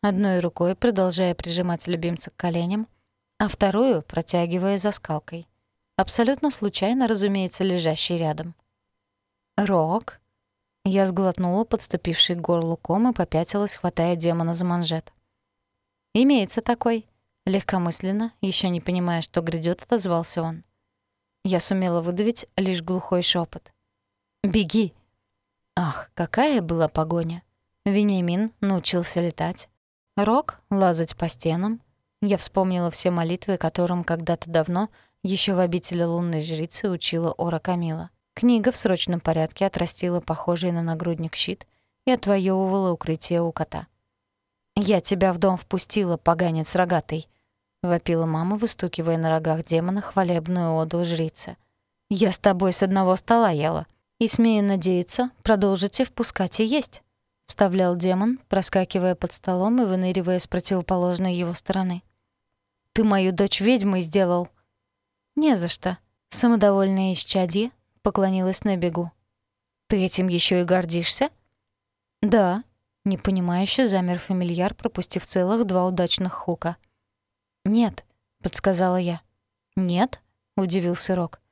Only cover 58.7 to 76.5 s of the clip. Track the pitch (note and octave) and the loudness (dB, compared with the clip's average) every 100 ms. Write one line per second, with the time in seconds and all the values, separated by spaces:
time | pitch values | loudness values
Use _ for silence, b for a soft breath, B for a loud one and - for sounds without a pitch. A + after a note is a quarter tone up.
58.7 | G3 F#3 F#3+ F3+ F3+ F3 - - F3+ G3 | 0 0 0 0 -2 -4 -6 -4 0 2
59.7 | A#3+ A3+ F#3 F#3 F#3 F3+ F3+ - F#3 - | 2 2 0 0 0 0 -2 -2 -4 -2
60.7 | F#3 E3+ F#3 F3+ F3+ F#3+ F3 F3 E3+ - | -2 0 0 0 0 -2 -2 -4 -6 -4
61.7 | F#3+ F#3 F3+ _ _ _ _ _ _ _ | -2 -2 -4 _ _ _ _ _ _ _
62.7 | _ _ - A3 G3 F#3+ F3+ G#3 - G3+ | _ _ 0 2 4 2 2 0 2 2
63.7 | B3+ G3 F#3 E3+ G3 F#3 F3 F3 _ _ | 2 2 0 0 0 2 0 -2 _ _
64.7 | _ _ _ _ _ _ - D#4 A3+ E3+ | _ _ _ _ _ _ 0 2 4 2
65.7 | - - F3+ _ _ _ - A#3+ A#3 G3+ | -2 -2 -6 _ _ _ 2 4 6 6
66.7 | G3 G3 F#3+ F#3+ F3+ - G3 F#3 F#3 A#3 | 4 2 2 0 -2 -2 0 0 0 -4
67.7 | _ _ _ - G3+ F#3+ F#3+ F#3 F#3+ G#3+ | _ _ _ -2 2 2 2 0 -2 -2
68.7 | F#3+ F3 E3 E3+ _ _ _ _ _ _ | 0 0 -2 -6 _ _ _ _ _ _
69.7 | _ _ G#3 F#3 - F#3 F3 - F3+ F3 | _ _ 0 0 0 0 0 2 2 2
70.7 | F#3 F3 E3+ E3+ - C#4+ _ _ _ _ | 0 0 -2 0 0 -2 _ _ _ _
71.7 | _ _ _ _ _ G#3+ A3 F#3 F#3+ - | _ _ _ _ _ 2 4 4 0 -6
72.7 | _ _ _ - F#3 - F#3+ F3 F3 G3 | _ _ _ -4 -2 0 0 0 0 -2
73.7 | - B3+ G3 F3+ F3 - F#3 F3 E3+ F#3 | 2 2 2 0 -4 -2 -2 -2 -2 -2
74.7 | - A3+ - F#3 - - - F3+ A3+ A3 | -2 -6 -6 -6 -6 -2 0 2 2 2
75.7 | F#3 F3+ F3+ F3 - F#3 - - | 2 2 0 0 0 -2 -4 -6